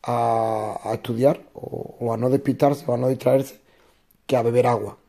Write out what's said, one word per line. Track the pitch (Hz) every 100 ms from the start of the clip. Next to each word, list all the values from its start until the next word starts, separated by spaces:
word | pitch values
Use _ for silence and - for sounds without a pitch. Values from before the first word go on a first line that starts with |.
a, | - 120 117 113 113 110 107 -
a | 104
estudiar | 117 - 113 135 156 -
o, | - - - - -
o | 117
a | 113
no | 123
despistarse | 139 139 117 143 143 -
o |
a | 120
no | 127
distraerse | 127 127 135 135 - _ _ _ _ _ _ -
que | 127
a |
beber | 117 120 123
agua. | 113 101 -